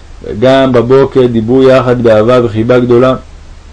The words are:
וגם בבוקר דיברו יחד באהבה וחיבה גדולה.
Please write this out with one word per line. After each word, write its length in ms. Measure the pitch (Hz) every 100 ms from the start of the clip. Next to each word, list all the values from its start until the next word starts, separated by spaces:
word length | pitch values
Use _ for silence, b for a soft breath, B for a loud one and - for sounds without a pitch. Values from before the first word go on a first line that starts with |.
| b -
וגם 480 | - 104 127 135 135
בבוקר 540 | 120 117 135 135 135 123
דיברו 380 | 117 110 131
יחד 400 | 131 131 127 123
באהבה 420 | 117 107 110 127 120
וחיבה 340 | 107 113 127
גדולה. 360 | 123 120 127 123 - - - - -